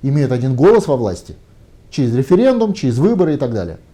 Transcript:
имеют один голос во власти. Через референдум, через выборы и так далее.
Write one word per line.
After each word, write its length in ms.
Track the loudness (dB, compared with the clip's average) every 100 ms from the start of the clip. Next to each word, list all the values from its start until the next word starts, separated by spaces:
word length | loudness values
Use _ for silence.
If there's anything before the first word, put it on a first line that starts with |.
имеют 300 | 0 0 0
один 240 | -2 -2 2
голос 320 | 4 4 2
во 80 | -2
власти. 400 | -2 -6 -12 -20 -20 -20 -20 -20 -12
Через 260 | -4 -2 0
референдум, 580 | 2 2 4 2 -2
через 240 | -2 -2 0
выборы 360 | 0 2 0
и 40 | 0
так 160 | -4
далее. 240 | -4 -8 -12 _